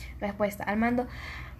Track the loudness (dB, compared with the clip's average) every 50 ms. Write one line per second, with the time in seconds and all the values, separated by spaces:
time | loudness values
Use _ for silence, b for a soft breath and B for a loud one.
0 | B B B -4 -4 -2 0 2 2 2 2 0 -2 0 4 4 6 6 4 4
1 | 2 0 B B B B B B B B B